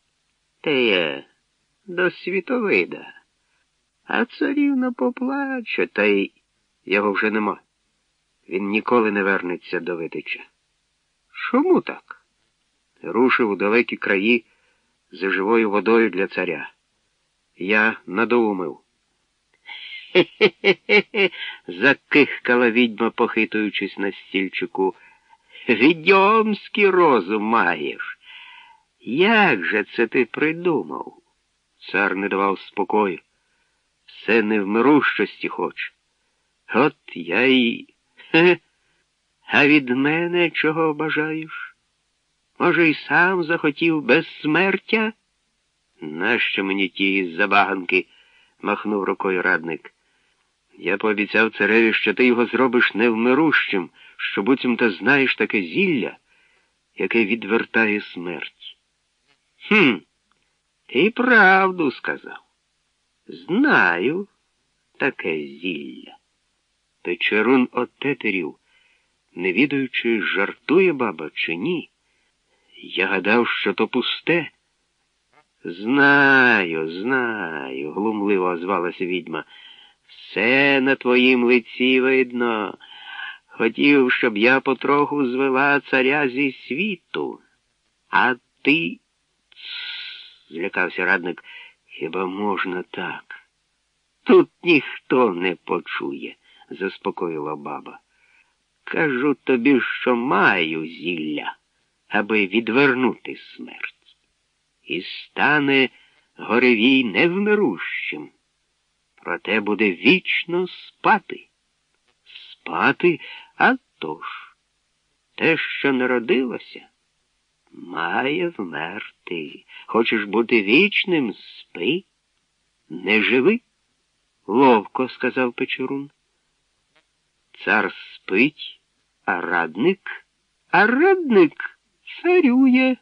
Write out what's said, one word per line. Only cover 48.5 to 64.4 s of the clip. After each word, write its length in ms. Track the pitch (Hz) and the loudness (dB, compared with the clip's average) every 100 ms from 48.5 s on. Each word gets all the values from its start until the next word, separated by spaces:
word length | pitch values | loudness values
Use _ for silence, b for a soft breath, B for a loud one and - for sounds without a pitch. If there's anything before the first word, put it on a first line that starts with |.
| b | b
махнув 420 | 101 104 104 104 | -6 -4 -2 -2
рукою 380 | 95 95 98 92 | -2 -2 -2 0
радник. 520 | 90 87 76 80 - _ _ _ _ _ _ _ _ - | 0 0 -2 -10 -12 _ _ _ _ _ _ _ _ -8
«Я 200 | 85 98 | -4 -2
пообіцяв 540 | 110 104 101 107 110 | 0 0 0 2 0
цареві, 420 | - 101 110 113 | 2 2 4 4
що 200 | 107 113 | 2 -2
ти 120 | 101 127 | 2 4
його 200 | 117 117 | 4 2
зробиш 480 | 117 131 120 107 | 2 2 2 0
невмирущим, 960 | 98 120 110 120 131 160 - - 98 78 b b b | 2 0 2 2 2 4 2 0 -4 -4 b b b
що 260 | - - | -6 -4
буцімто 480 | 101 135 127 113 120 | 0 0 0 0 0
знаєш 440 | 87 104 139 127 - | 0 2 2 2 0
таке 260 | 107 110 | -2 -2
зілля, 560 | 85 117 196 139 78 - _ _ _ _ _ _ _ - | -4 -2 0 0 -2 -8 _ _ _ _ _ _ _ -8
яке 280 | 95 113 101 | -2 0 0
відвертає 760 | 113 101 92 87 113 110 104 | -2 -2 -2 0 0 0 -2
смерть». 760 | - 87 87 78 - _ - - _ _ _ _ _ _ _ _ - | -6 -12 -10 -10 -12 _ -20 -20 _ _ _ _ _ _ _ _ 0
«Хм, 280 | 214 147 90 - _ _ _ _ _ _ _ _ | 4 4 2 -6 _ _ _ _ _ _ _ _
ти 240 | 131 202 | 0 0
правду 800 | 247 254 226 190 190 190 180 147 | 0 4 6 6 6 2 0 -2
сказав. 480 | - - 69 - - _ _ _ _ _ _ _ _ - | -2 -8 -10 -12 -20 _ _ _ _ _ _ _ _ -20
Знаю 1000 | 82 - 196 294 156 92 85 113 170 202 _ | -18 -4 0 2 4 2 2 -2 -4 -8 _